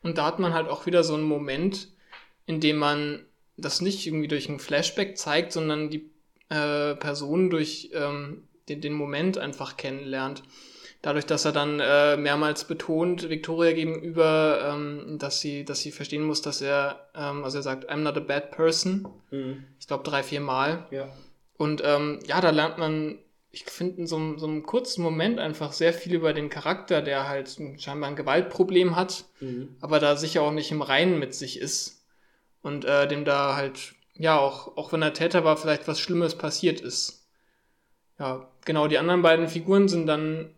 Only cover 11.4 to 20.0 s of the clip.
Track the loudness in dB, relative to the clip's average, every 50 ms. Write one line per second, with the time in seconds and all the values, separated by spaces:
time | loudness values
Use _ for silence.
11.4 | 2 2 2 2 0 0 0 0 4 6 6 6 6 6 4 4 2 2 2 2
12.4 | 2 0 0 -2 -4 -6 -6 -6 -4 -2 0 2 2 2 0 -2 -4 -6 -6 -6
13.4 | -4 -4 2 4 4 4 4 4 0 -2 -4 -4 -6 -4 2 4 6 6 6 6
14.4 | 6 4 4 2 2 -2 -2 -4 -4 -6 -8 -8 -10 -10 -8 -6 -6 -4 -4 -4
15.4 | -4 -4 -6 -6 -6 -6 -6 -6 -6 -8 -8 -10 -10 -6 -4 -2 -2 -2 -2 -2
16.4 | -4 -4 -6 -4 -2 0 2 2 2 0 -4 -8 -16 _ _ -8 -8 -6 -6 -6
17.4 | -6 -6 -6 -4 -4 -4 -6 -6 -6 -6 -4 -2 -2 -2 -2 -2 -2 -2 -2 -2
18.4 | -2 -6 -2 2 2 4 4 2 0 0 -2 -2 -4 -8 -14 -20 _ _ -8 -8
19.4 | -6 -6 -8 -10 -14 -20 _ _ -8 -6 -6 -4